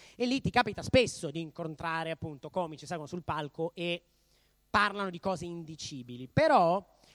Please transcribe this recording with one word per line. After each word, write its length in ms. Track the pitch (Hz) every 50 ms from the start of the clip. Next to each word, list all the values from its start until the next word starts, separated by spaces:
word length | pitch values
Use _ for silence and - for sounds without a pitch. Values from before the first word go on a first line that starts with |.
| - - - -
E 80 | 247
lì 160 | 247 262 262
ti 80 | - -
capita 320 | - 247 - 214 196 -
spesso 500 | 151 - - 262 233 151 - - 175 147
di 80 | 143 165
incontrare 720 | 165 151 - - 170 160 156 - - 165 160 165 165 160
appunto 380 | 160 - 165 160 147 135 - 151
comici, 360 | - 185 175 156 156 139 151
salgono 220 | 139 175 165 147 139
sul 160 | 180 180 -
palco 480 | - 151 156 151 143 _ - 160 170 -
e 300 | 180 170 175 170 - _ _ _ _ _ _ _ _ _ _ _ _ _ _
parlano 380 | - 208 208 208 196 208 196 190
di 100 | 175 170
cose 260 | - 190 185 160 175
indicibili, 840 | 170 170 170 165 151 160 - - - 151 131 120 120 123 123 131 -
però 580 | - - 311 311 285 214 175 165 180 202 - _ _ _ _ _ _